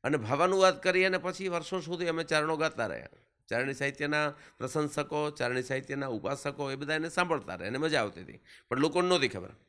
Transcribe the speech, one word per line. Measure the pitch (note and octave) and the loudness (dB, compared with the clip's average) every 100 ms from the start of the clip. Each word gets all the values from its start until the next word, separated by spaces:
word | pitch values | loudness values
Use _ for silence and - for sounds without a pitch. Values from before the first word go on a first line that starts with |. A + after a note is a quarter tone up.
અને | C3 D3 | 0 -2
ભાવાનુવાદ | A2 C#3+ F3+ F#3+ F#3 F3+ | 0 2 4 6 6 6
કરી | F#3 F3+ | 2 4
અને | F#3+ F#3 | 2 2
પછી | F3 F#3 F#3+ | -4 -6 -4
વર્ષો | E3+ D3+ F#3 | -4 -2 -6
સુધી | D#3 E3+ E3+ | -4 -2 -2
અમે | D#3+ | -2
ચારણો | D#3+ D#3 D#3 D#3 | 2 2 2 0
ગાતા | D#3+ - A2 | 0 0 -4
રહ્યા. | A#1+ - - _ _ - | -4 -10 -20 _ _ -4
ચારણી | A2+ C3+ | -2 -2
સાહિત્યના | C#3 C#3 C#3+ D3 D3+ D3+ C#3+ - _ | -2 -4 -2 -2 0 0 -4 -20 _
પ્રશંસકો, | B2 D#3 D3 D3+ C#3+ D3+ D3+ | -2 0 0 -2 -2 -2 -2
ચારણી | D3 B2 B2+ | -2 -2 -2
સાહિત્યના | B2 C3+ C3+ C#3 C3+ | -2 -4 -4 -6 -4
ઉપાસકો | A2 G2 C#3 D3 C#3 C#3 | -4 -2 -4 -4 -4 -6
એ | C3+ | -6
બધા | C#3+ | -2
એને | D#3 D#3+ | -2 -2
સાંભળતા | F3+ F3 D3+ G#2 | 0 2 0 -2
રહ્યા, | F2+ F#2 | -8 -4
એને | C3 | -2
મજા | D#3 D3 | 2 2
આવતી | G#2+ F2 | 0 -4
હતી, | F2+ - - - _ | -16 -18 -20 -20 _
પણ | B2 | 2
લોકોને | D3+ E3 F3+ | 2 4 4
નહોતી | F3+ C3 | 4 4
ખબર. | G#2 F#2 - | 0 -10 -16